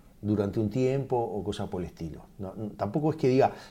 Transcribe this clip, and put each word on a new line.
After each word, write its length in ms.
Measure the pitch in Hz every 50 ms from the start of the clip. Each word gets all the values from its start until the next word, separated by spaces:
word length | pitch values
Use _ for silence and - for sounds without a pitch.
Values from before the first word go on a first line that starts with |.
| - - - -
durante 380 | - 104 104 101 101 98 90 113
un 100 | 110 104
tiempo 460 | 104 127 131 127 135 139 131 113 127
o 280 | 120 117 104 92 104 90
cosas 240 | 101 95 - 101 87
por 140 | - 92
el 40 | 87
estilo. 380 | 82 - - 82 78 69 - - - - -
No, 140 | 98 92 -
n-, 140 | - 110 104
tampoco 400 | - - 101 104 107 156 147 160
es 60 | 156
que 120 | - - 127
diga, 240 | 127 131 - - - - - -